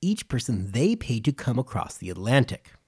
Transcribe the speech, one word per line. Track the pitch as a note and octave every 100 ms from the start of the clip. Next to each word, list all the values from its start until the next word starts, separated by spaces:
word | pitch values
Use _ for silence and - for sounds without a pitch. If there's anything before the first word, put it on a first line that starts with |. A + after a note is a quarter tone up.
each | F3+ G#3+ -
person | B2 - G#2 G2
they | A2 F#3 A#3
paid | - A#2 D3+
to |
come | C#3 - A#2+
across | C3+ F#2+ - -
the | F2+
Atlantic. | F2+ G#2 C3+ A#2+ G#2 - -